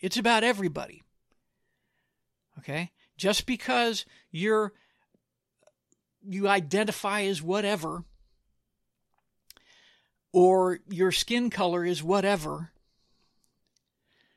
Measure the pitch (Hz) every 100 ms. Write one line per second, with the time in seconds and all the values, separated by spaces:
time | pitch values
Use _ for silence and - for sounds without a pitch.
0 | 185 240 233 226 233 208 185 143 123 -
1 | _ _ _ _ _ _ _ _ _ _
2 | _ _ _ _ _ - 151 160 175 _
3 | _ - 190 208 - 240 - 247 233 214
4 | - - _ 160 208 220 208 - _ _
5 | _ _ _ _ _ _ _ _ _ _
6 | _ _ 196 190 196 196 147 196 214 -
7 | 202 208 196 175 160 196 202 202 156 165
8 | - _ _ _ _ _ _ _ _ _
9 | _ _ _ _ _ - _ _ _ _
10 | _ _ _ 185 180 185 185 180 - 175
11 | 185 - - 240 240 196 175 175 175 165
12 | 160 196 196 202 151 151 165 _ _ _
13 | _ _ _ _ _ _ _ _ _ _
14 | _ _ _